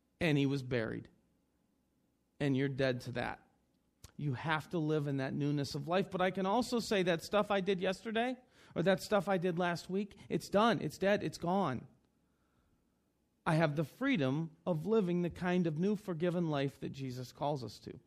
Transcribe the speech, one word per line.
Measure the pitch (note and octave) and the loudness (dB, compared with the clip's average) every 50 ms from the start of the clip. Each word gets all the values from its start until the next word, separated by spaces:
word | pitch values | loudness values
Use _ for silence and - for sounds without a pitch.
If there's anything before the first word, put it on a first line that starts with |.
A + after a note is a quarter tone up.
| _ _ _ _ | _ _ _ _
and | F3 E3 D3 C#3+ | 0 2 4 4
he | C#3 | 2
was | C3+ C#3 C#3 | 2 0 -2
buried. | B2+ B2 C3 A#2+ A2 A#2 A#2 A2+ A2 - _ _ _ _ _ _ _ _ _ _ _ _ _ _ _ _ _ _ _ _ _ _ _ _ _ - | -2 -2 -2 -2 -2 -2 -6 -8 -10 -14 _ _ _ _ _ _ _ _ _ _ _ _ _ _ _ _ _ _ _ _ _ _ _ _ _ -2
And | D3+ C#3+ C3+ | 0 2 2
you're | B2+ C#3 C#3 | 2 2 0
dead | C3+ B2 C3+ C3 B2+ A#2+ | 0 0 0 0 0 -2
to | - B2+ | -6 -6
that. | A#2 B2 A#2+ A2+ - - - _ _ _ _ _ _ _ _ _ _ _ - - _ | -6 -4 -4 -4 -6 -10 -14 _ _ _ _ _ _ _ _ _ _ _ -20 -18 _
You | - D3 D3 B2+ | -6 -4 -4 -4
have | A2+ - D#3+ D#3 D#3 - - | -4 -2 -2 -2 -2 -2 -4
to | - E3+ | -4 -2
live | D#3 D3+ D#3 D#3 C#3+ C#3+ | 0 0 0 0 0 0
in | C#3 | -2
that | C3+ C3+ C3+ - | -2 -2 -2 -2
newness | D3 C#3+ D3 D3 C#3+ C#3 B2+ - | -2 0 0 0 0 -2 -2 -4
of | D3 C#3 D3+ | -6 -4 0
life. | F3 F#3+ G3 F#3 | 0 0 0 0
But | - F#3 | -2 0
I | F#3 F#3+ | 0 0
can | F#3 G3 F#3+ | 0 0 0
also | F#3+ G3+ B3 A#3+ - B3 A#3 | 0 2 0 0 0 -2 -2
say | F#3 - A3+ G3 | -2 0 0 2
that | F3+ F3+ E3+ D#3+ - | 2 2 0 0 -2
stuff | - - G#3 G3+ - | 0 0 0 2 2
I | G3+ G3+ | 0 0
did | F#3 F#3+ G3 F3+ | 0 0 0 0
yesterday, | F#3 F#3 F#3+ - - A#3 G#3+ A3+ A#3 B3+ C4 B3 - _ _ - - - - | 0 -2 -4 -4 -6 -4 -2 0 0 0 -4 -6 -12 _ _ -20 -20 -6 -4
or | - D#3+ | 0 2
that | F#3 F#3+ - | 2 2 2
stuff | - - G#3+ - - | 2 2 2 2 2
I | G3+ G3 | 2 0
did | F#3 E3 F#3 E3+ E3+ | 2 2 0 0 0
last | F3+ F3 E3+ D#3+ - - | 0 0 -2 -4 -6 -4
week, | F3+ G3 G#3+ G3+ - - - - | -4 -4 -4 -4 -8 -16 -8 -4
it's | - D3+ - - | -4 -4 -2 0
done, | - G3 A3 A#3+ G3+ - | 2 4 4 4 4 2
it's | - D3+ - - | 0 -4 -4 0
dead, | F#3 G3 G#3 G3+ - | 2 2 2 2 0
it's | D#3+ - - | -4 -6 -4
gone. | - E3+ F3+ G3+ F#3+ D3 B2+ A#2 - - - _ _ _ _ _ _ _ _ _ _ _ _ _ _ _ _ _ _ _ _ _ _ _ _ _ _ _ _ _ _ | -2 0 2 2 2 0 -2 -4 -8 -12 -20 _ _ _ _ _ _ _ _ _ _ _ _ _ _ _ _ _ _ _ _ _ _ _ _ _ _ _ _ _ _
I | F3 D#3+ | 2 4
have | D#3 E3+ D#3 C#3+ | 4 4 4 2
the | D#3 D#3+ | 0 -2
freedom | - - - B3+ C#4 C4+ F#3+ C3+ C3 C3+ D#3 E3 D#3 - - _ | -4 -4 -2 0 2 2 4 2 2 2 0 -2 -4 -8 -6 _
of | F3+ F3+ D#3 D#3 | -2 -2 0 0
living | F#3+ A3 A3+ G3 F3 F3 F3 | 2 2 2 4 4 2 2
the | F3 E3+ | 0 0
kind | - - F3 F3+ F3+ F3+ F3+ | -2 -2 -2 0 2 2 2
of | E3+ D3+ D3+ | 2 0 2
new | F3+ G3+ G#3+ | 2 2 0
forgiven | F#3+ - - F3+ D3+ F3 F3 E3 F3+ F3 D#3+ | 0 -2 -6 -4 -2 0 0 0 0 0 0
life | D3+ C#3 C3+ C#3 - - | 0 0 0 -2 -4 -6
that | - - | -10 -10
Jesus | - C3+ C3+ C3 B2 B2+ B2+ B2 | -8 -8 -8 -8 -6 -8 -10 -12
calls | - - D#3 C#3+ D3+ C3+ - | -8 -4 -2 -2 -2 -2 -4
us | - - - | -8 -12 -14
to. | - - - A2 - | -14 -14 -14 -16 -18